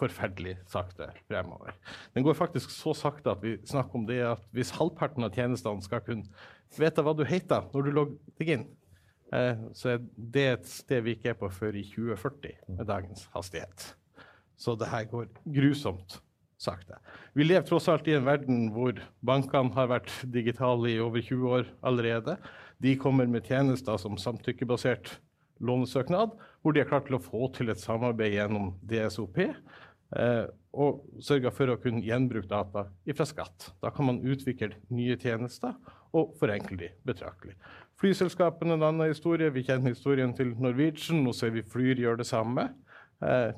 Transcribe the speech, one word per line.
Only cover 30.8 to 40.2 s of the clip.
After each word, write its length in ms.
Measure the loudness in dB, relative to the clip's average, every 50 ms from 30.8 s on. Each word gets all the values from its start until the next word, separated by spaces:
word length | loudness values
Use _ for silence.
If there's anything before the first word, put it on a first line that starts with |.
| 0 0 0 -2 -8 -16 -18 -6
sørger 320 | 0 0 2 2 2 0 0
for 140 | 2 2
å 100 | 2 2
kunne 240 | 0 0 0 0 0
gjenbruke 480 | 0 0 2 2 2 2 0 -4 -4 -2
data 380 | -2 -2 -2 -2 -4 -6 -6 -8 -10 -10 -8
ifra 240 | -4 -2 -2 -2 -2
skatt. 400 | -4 -8 -10 -10 -12 -18 -20 -20 -10 _
Da 140 | -6 -4 -2
kan 160 | 0 0 0
man 140 | 0 0 0
utvikle 480 | -2 -2 -2 -2 -4 -4 -4 -4 -6 -6 -10 -10 -6
nye 240 | -4 -2 0 0 -2
tjenester 640 | 0 -2 -2 -2 -2 -4 -8 -8 -8 -8 -8 -8 -10 -16 -20 -20 -20 _ _
og 240 | 0 0 0 0 0 0
forenkle 400 | 0 0 0 -2 -6 -8 -8 -10 -10
de 20 | -12 -14 -8 -6
betraktelig. 480 | -6 -6 -6 -8 -14 -14 -16 -18 -20 -20 -20 -20 -20 -20 -20 -20 _ _ 2
Flyselskapene 720 | 2 4 4 4 2 0 2 4 2 2 2 0 0 0 2
er 80 | 4
en 80 | 4 2 4
annen 180 | 2 2 2 0
historie. 400 | 0 2 2 2 4 2 2 2
Vi 80 | 0 0 0
kjenner 240 | 2 2 2 2 0
historien 400 | 0 2 2 4 4